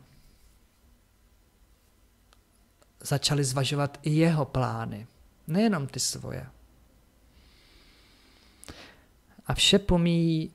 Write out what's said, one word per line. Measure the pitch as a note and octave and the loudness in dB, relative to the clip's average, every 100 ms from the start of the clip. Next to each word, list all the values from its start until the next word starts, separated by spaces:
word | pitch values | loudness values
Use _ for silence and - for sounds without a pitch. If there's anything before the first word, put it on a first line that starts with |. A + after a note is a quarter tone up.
| - - - _ - _ _ _ _ _ _ _ _ _ _ _ _ _ _ _ _ _ _ - _ _ _ _ _ - | -14 -20 -20 _ -20 _ _ _ _ _ _ _ _ _ _ _ _ _ _ _ _ _ _ -20 _ _ _ _ _ -14
začali | - C#3+ - C#3+ | -4 -2 0 0
zvažovat | C3+ C3+ B2 C#3+ C#3+ - | 0 -2 -2 -2 -4 -4
i | D3+ | 0
jeho | D3+ E3 D#3 | 2 4 2
plány, | C3 C3 A#2 A2+ A2+ G#2 A2+ _ - _ - | 0 -2 -2 -4 -8 -10 -14 _ -20 _ -4
nejenom | F3 A3+ E3+ C3 | 0 2 0 -4
ty | B2 | -4
svoje. | - C3+ B2 C3+ C3 - - _ _ _ _ _ _ _ - - - - - - - _ _ _ _ _ - - - - _ _ _ - - | -6 -6 -8 -10 -12 -20 -20 _ _ _ _ _ _ _ -20 -20 -20 -20 -20 -20 -20 _ _ _ _ _ -20 -20 -20 -20 _ _ _ -10 -4
A | |
vše | C3+ - G3 | 0 4 4
pomíjí | G3 F3 E3+ E3+ E3 D#3+ D#3+ | 4 2 4 2 2 0 -2